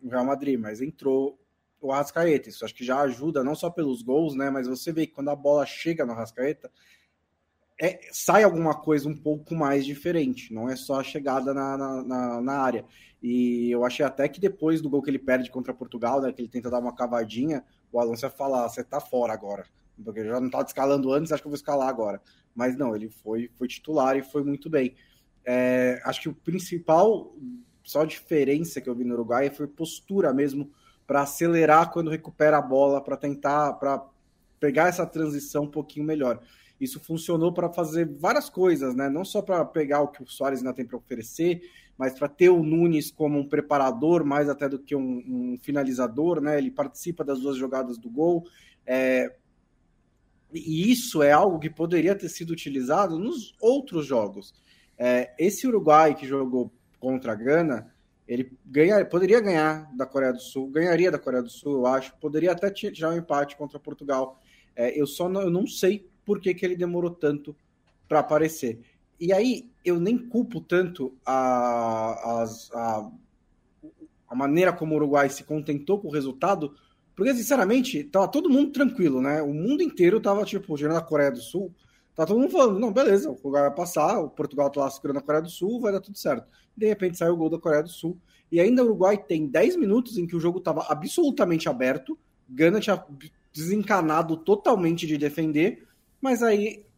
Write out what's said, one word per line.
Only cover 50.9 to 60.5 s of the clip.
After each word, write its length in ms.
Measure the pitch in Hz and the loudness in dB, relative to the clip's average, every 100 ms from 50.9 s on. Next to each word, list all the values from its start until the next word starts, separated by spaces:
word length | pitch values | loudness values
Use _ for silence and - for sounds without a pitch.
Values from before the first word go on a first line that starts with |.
isso 320 | 247 - 160 | 2 2 4
é 80 | 143 | 6
algo 260 | 151 196 165 | 8 6 0
que 120 | 156 | -6
poderia 440 | - 165 175 165 | -4 -2 2 2
ter 160 | 196 175 | 0 -4
sido 220 | - 165 | -10 -10
utilizado 640 | 165 151 139 127 165 196 160 | -8 -6 -4 0 2 2 -2
nos 380 | 214 320 - - | -4 -6 -10 0
outros 460 | 220 277 277 165 143 | 2 2 0 -6 -2
jogos. 480 | 123 104 98 - _ _ _ _ - | -2 -2 -6 -20 _ _ _ _ -4
É, 340 | 123 123 123 - | 0 2 0 0
esse 260 | 175 202 262 | -2 0 0
Uruguai 480 | 220 156 151 160 | 2 6 8 8
que 140 | 139 135 | 4 -2
jogou 440 | 139 131 127 113 _ _ _ | -2 0 -2 -4 _ _ _
contra 320 | 127 131 123 | -4 -4 -4
a 40 | 104 | -4
Gana, 560 | 120 156 160 117 - _ _ _ - | 2 2 2 -2 -8 _ _ _ -8
ele 280 | 120 127 - | -6 -6 -10
ganha, 400 | - 135 165 208 | -2 4 6 4
poderia 380 | 175 175 185 233 | 2 2 4 4
ganhar 500 | 202 165 156 156 151 127 | 4 2 2 0 -6 -8
da 80 | 127 | -4
Coreia 280 | 135 131 | 0 0
do 80 | 123 | -2
Sul, 280 | - | -6